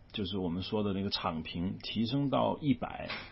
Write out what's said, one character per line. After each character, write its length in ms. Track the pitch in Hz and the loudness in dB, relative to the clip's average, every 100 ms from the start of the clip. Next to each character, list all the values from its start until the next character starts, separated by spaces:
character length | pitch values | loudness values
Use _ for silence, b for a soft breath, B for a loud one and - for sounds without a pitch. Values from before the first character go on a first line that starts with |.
| - | -10
就 140 | - 95 | -4 -2
是 120 | 101 | 0
我 120 | 90 | 0
们 120 | 87 | 0
说 220 | 95 107 | 0 2
的 100 | 101 | 2
那 80 | 95 | 2
个 80 | 98 | 0
场 320 | - 92 80 | 0 0 -2
频 360 | 85 87 92 107 | -4 -2 -2 -2
提 240 | - 101 113 | -4 0 2
升 240 | 139 143 | 2 2
到 300 | 131 110 - | 4 4 2
一 140 | 147 123 | 2 2
百。 340 | - - - - B | 0 -6 -6 -6 B